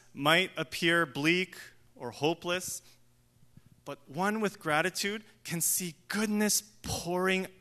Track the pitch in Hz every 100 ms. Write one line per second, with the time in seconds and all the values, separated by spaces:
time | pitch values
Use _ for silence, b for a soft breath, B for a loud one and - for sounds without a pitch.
0 | - - 147 165 190 - 160 - 170 170
1 | 160 143 156 180 180 - - - - -
2 | 120 - 147 170 175 175 180 - b b
3 | _ _ _ _ - - - - - 139
4 | - 135 196 220 202 - 160 151 175 -
5 | 202 214 - b - 170 - - 180 -
6 | - 202 220 208 214 - - - - -
7 | 170 180 185 185 190 -